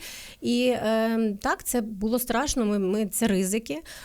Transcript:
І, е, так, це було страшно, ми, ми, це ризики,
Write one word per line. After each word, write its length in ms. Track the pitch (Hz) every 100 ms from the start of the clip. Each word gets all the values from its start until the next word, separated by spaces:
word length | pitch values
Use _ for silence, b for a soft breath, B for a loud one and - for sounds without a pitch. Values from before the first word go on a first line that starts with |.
| B B B B
І, 260 | 233 240 247
е, 680 | 240 214 220 226 226 220 196
так, 220 | 269 359
це 160 | - 240
було 380 | 220 196 214 247
страшно, 460 | 247 226 285 262
ми, 140 | 208 208
ми, 280 | 185 208 208
це 200 | - 226
ризики, 560 | 190 185 220 226 302 - B